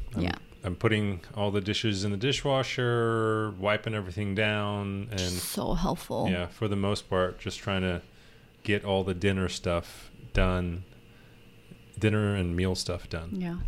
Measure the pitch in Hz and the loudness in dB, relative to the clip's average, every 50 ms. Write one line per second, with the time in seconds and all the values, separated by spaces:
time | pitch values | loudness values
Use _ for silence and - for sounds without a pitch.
0 | - - - - 90 - - - - - - - - 95 90 - - 110 110 107 | -6 -6 -4 -2 -2 -2 -2 -4 -8 -14 -14 -8 -6 -6 -2 2 2 4 4 4
1 | 104 101 98 85 - - - 110 104 104 98 104 92 107 101 - - 110 101 95 | 2 0 -2 -4 -6 -8 -4 -2 0 2 2 2 0 0 0 0 0 0 0 0
2 | 98 104 101 95 113 143 131 - - 143 135 135 131 - - - 123 120 120 117 | 0 -2 -2 0 0 0 0 0 0 2 2 2 0 0 -2 0 0 2 2 2
3 | 117 117 113 113 110 110 110 107 107 107 98 92 95 101 104 104 - 113 110 107 | 2 2 2 2 2 2 2 2 0 -2 -4 0 2 2 2 2 2 -2 -4 -4
4 | 95 92 85 104 104 98 98 104 107 107 107 104 104 104 104 101 101 98 98 98 | -4 -4 -4 -4 -2 0 2 2 2 2 2 2 0 -2 -2 -2 -2 -4 -4 -6
5 | 98 120 104 95 92 90 90 90 87 - - - 92 92 - 165 175 - 160 - | -6 -6 -4 -2 -2 -2 -2 -2 -4 -4 -4 -2 0 0 0 2 2 0 0 -2
6 | - - 117 110 - - 92 87 90 87 - - 113 104 101 101 95 101 104 - | -4 -4 -4 -2 0 0 0 0 -2 -4 -4 -4 -2 -2 0 0 0 0 0 -2
7 | - - 98 92 90 87 - - - 98 - - - 104 98 95 92 92 87 82 | -2 0 2 2 2 2 0 -4 -8 -8 -8 -6 -4 -2 0 0 2 0 0 -2
8 | - - - - - - - - - - - - - - 101 101 98 101 95 95 | -4 -10 -18 -20 -20 -20 -20 -20 -20 -20 -20 -8 -2 0 0 2 2 2 2 2
9 | 92 98 92 85 101 98 95 95 92 85 - - - 90 87 85 - - - - | 2 2 0 2 2 2 4 4 2 0 -2 -2 0 0 0 0 0 -4 -10 -18
10 | - - - - - - - - 95 92 92 90 90 87 85 90 92 - - - | -18 -20 -20 -20 -14 -2 2 4 4 4 4 2 0 -2 -4 -6 -8 -10 -16 -20
11 | - - - - - - - - - - - - - - - - - - - - | -20 -20 -20 -20 -20 -20 -20 -20 -20 -20 -20 -20 -20 -20 -20 -20 -20 -20 -4 0
12 | 107 107 104 107 107 101 101 98 90 87 85 87 92 92 92 - - - 87 87 | 2 4 4 4 4 2 2 2 2 2 2 2 2 2 2 0 -2 -4 -4 -6
13 | - - - 80 82 87 139 185 180 175 170 180 - | -6 -6 -8 -8 -6 -6 -6 -4 -4 -4 -4 -2 0